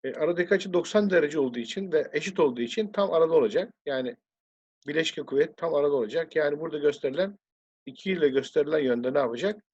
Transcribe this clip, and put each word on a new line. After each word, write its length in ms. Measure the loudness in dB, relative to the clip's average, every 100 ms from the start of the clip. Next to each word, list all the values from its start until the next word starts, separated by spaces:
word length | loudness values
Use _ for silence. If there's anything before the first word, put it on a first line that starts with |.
E, 100 | -8
aradaki 400 | -2 -2 0 2
açı 200 | 0 2
doksan 360 | -2 2 2 4
derece 300 | 2 2 0
olduğu 200 | -2 -2
için 320 | -8 -8 -2
ve 180 | -2 0
eşit 260 | -4 -4 2
olduğu 220 | 0 2
için 300 | -4 -2 -4
tam 220 | -2 0
arada 200 | 2 4
olacak. 400 | 4 4 0 -4 _ -6
Yani 300 | -4 -4 -8 _ _ _ _ _ _ -4
bileşke 340 | -2 -2 -6
kuvvet 360 | -2 0 0 0
tam 180 | -2 2
arada 180 | 2
olacak. 420 | 0 0 -4 -2 0
Yani 240 | 0 -2
burada 180 | -6 0
gösterilen, 600 | 0 0 -4 -2 -4 -4 _ _ _ _ -18
iki 260 | -10 -4
ile 180 | 2 4
gösterilen 500 | 2 0 0 2 0
yönde 340 | 2 0 0
ne 60 | 0
yapacak? 440 | 0 0 -4 -4 _